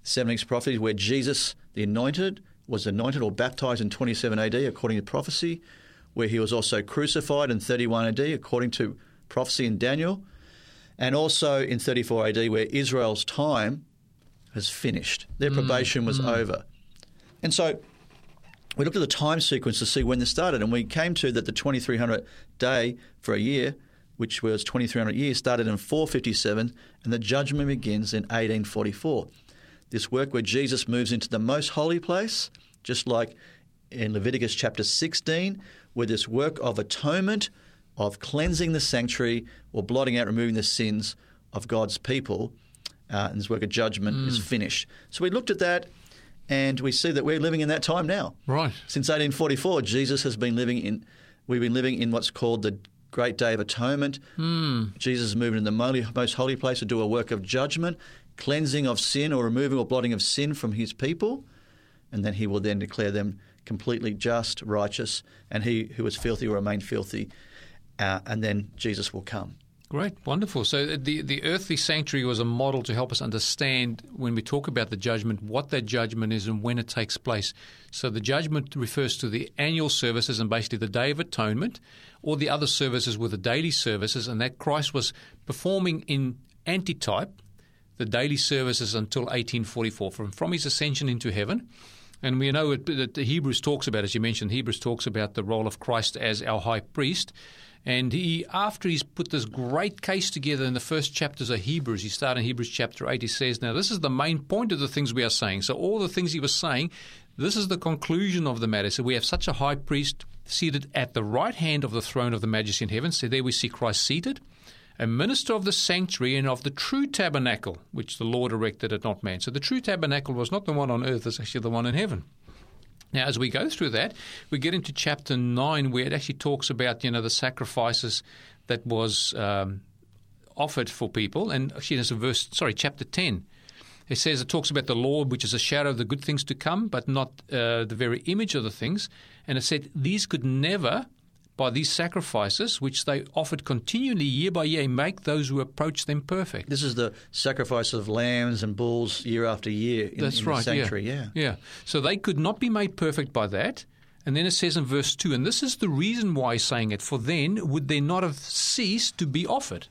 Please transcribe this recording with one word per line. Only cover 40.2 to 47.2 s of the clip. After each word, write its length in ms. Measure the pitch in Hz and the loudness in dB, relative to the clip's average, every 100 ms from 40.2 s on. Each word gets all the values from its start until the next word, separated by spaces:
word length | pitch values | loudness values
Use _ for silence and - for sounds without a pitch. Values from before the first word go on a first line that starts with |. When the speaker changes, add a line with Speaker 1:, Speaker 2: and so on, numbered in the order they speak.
| 104 | 2
Speaker 1:
removing 300 | 113 117 110 | 2 2 2
the 80 | |
sins 520 | 107 - 110 107 110 - - - _ | 0 0 0 0 -2 -8 -20 -20 _
of 160 | 104 113 | -10 -2
God's 320 | 113 107 - | 0 0 -2
people, 540 | - 135 127 95 117 - - - - - - | -2 -2 0 -2 -4 -8 -20 -18 -18 -18 -6
uh, 160 | 104 101 | -2 -2
and 100 | 104 | -2
this 120 | 98 | -2
work 100 | 110 | -2
of 80 | 104 | 0
judgment 580 | 110 110 107 104 135 131 | 0 0 0 0 0 0
is 120 | 123 | -2
Speaker 2:
Mm. 40 | |
Speaker 1:
finished. 440 | 92 120 104 - - - - | 0 -2 0 -2 -6 -14 -16
So 120 | - | -2
we 60 | 180 | 0
looked 220 | 214 247 | 0 0
at 80 | 208 | 0
that, 280 | 175 175 175 - - - - - - | 2 2 -2 -20 -20 -20 -20 -20 -2
and 300 | 139 135 131 | 0 2 2
we 120 | 135 | 0
see 200 | 123 170 | 2 2
that 120 | 139 | 2